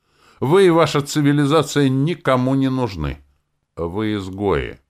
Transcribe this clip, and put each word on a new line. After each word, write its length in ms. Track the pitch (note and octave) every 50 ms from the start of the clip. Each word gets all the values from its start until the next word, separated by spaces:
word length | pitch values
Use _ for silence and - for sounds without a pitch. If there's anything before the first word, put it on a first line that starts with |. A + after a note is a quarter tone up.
| _ _ _ _ _ _ _ _
Вы 260 | B2 C3 E3 G3 G3
и 40 | F3+
ваша 320 | D#3+ E3 D#3+ D3+ - D3
цивилизация 840 | C#3+ - - D3+ D3 C#3+ D3 D3 D3 C#3 D#3 D#3+ C#3+ C#3+ - D3 C#3+
никому 680 | C3 C3 C3+ C#3 D#3+ F3 - _ C#3 C3 B2+ B2 B2+ C3+
не 140 | C3+ C3+ C3+
нужны. 500 | C3 C3 B2 A2 G2 D#2+ D2+ C#2 C2 - _ _ _ _ _ _ _ _ _ _ _
Вы 380 | - E2 E2+ F2 G#2 G#2+ G#2+ G#2+
изгои». 640 | G2+ F#2+ F#2+ F#2 F#2+ G#2 G2 E2 C#2+ B1 A1 - - _